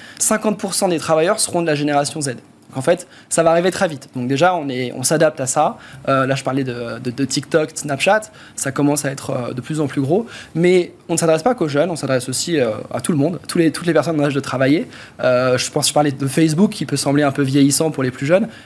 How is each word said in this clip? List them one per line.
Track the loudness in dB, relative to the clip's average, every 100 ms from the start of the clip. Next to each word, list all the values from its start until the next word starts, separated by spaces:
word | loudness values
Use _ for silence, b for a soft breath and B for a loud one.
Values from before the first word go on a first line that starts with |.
| B B
cinquante | -2 0 0 -4
pour | -4 -2
cent | 0
des | 0
travailleurs | 0 2 2 0
seront | -2 -2
de | 0
la |
génération | 0 0 0 0 -4
Z. | -8 -8 -16 _ -12 -2
qu'en |
fait, | 0 0 -2 B B
ça | 2
va | 4
arriver | 4 2
très | 0 -2
vite. | -4 -10 -6
Donc | -2
déjà, | 2 2
on | 2 -4
est, | -6 -6 -4
on |
s'adapte | 0 2 2 2
à | -2
ça. | 0 0 -2 B B 0
Euh, | 2 2
là, | -2
je |
parlais | -2 -2
de, | -4 -6 -8 -8
de, | -6
de | -4 -4
TikTok, | -4 0 0 0
de | -4
Snapchat, | -6 -2 2 2 0 B B -8
ça | -4
commence | 0 2 0 -2
à |
être, | -6 -6
euh, | -6 -6
de | -8
plus | -6 -4
en | -2
plus | -2
gros. | 0 0 -2 B B
Mais | 0 4 4 0 -8 -6
on |
ne | 0
s'adresse | 2 2
pas | 2 0
qu'aux | 0
jeunes, | 0 0
on | -2
s'adresse | -2 -2 -2
aussi, | -6 -2 0
euh, | 0 -2 -6
à | -4
tout | -2
le | 0
monde, | 0 -2 -2
tous | 2
les, | 2
toutes | 0 0
les |
personnes | 2 2 0
en | 0
âge | 0
de |
travailler. | -4 0 2 2 0 B B -4
Euh, | 0 2 2 0
je | 0
pense, | -2 0
je |
parlais | 2 2
de | 0 -2
Facebook, | 2 2 4 2
qui | 0 -4
peut | -2
sembler | 0 2
un | 2
peu | 2
vieillissant | 2 4 4 4 0
pour | -2
les | -4
plus | -4 2
jeunes, | 2 2 B